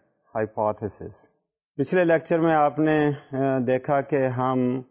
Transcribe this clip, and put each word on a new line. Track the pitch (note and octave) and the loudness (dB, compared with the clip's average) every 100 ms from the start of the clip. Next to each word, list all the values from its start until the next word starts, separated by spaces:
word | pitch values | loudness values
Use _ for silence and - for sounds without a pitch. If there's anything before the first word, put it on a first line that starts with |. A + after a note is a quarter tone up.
| _ _ _ A2+ | _ _ _ -6
ہائپوتھیسس۔ | G#2+ A#2 G#2+ G#2+ G#2+ - - - - _ _ _ _ - | -4 -2 -2 -2 -8 -10 -16 -16 -20 _ _ _ _ -6
پچھلے | C3+ F#3 | 0 2
لیکچر | E3+ D#3+ E3 E3 | 4 2 0 0
میں | E3 | 2
آپ | D#3 D3 D3 | 4 2 2
نے، | D#3 D3+ D3 C#3 - | 2 2 2 -2 -6
آ، | C3+ C#3 C3 A#2+ | -4 0 0 0
دیکھا | B2+ D3+ C#3 | -2 0 -2
کہ | C#3 C#3+ C3 | 0 0 0
ہم | B2+ B2+ B2+ B2 C3 - | 0 0 0 0 -2 -8